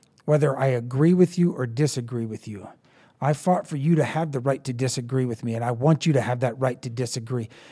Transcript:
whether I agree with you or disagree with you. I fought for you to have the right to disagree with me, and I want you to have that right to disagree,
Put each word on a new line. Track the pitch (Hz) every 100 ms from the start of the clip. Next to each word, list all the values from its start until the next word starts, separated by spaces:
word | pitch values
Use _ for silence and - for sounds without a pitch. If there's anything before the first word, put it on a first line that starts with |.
| _ _
whether | - 151 143 135
I | 135
agree | 123 120 127 160
with | 180 175 175
you | 175
or | - 127
disagree | 117 147 - 120 123 113
with | 110 -
you. | 101 - - _ _ _ _
I | 139
fought | 151 - 180 -
for | 151
you | 147
to | 165
have | 127 156 165
the | 135
right | 123 135
to | -
disagree | 120 131 - 120 131
with | 127 113
me, | 120
and | 113
I | 117
want | 117 139 160
you | 170
to | 139
have | 110 123
that | 123 113
right | 131 123
to | 127
disagree, | 117 123 131 113 123 110 - -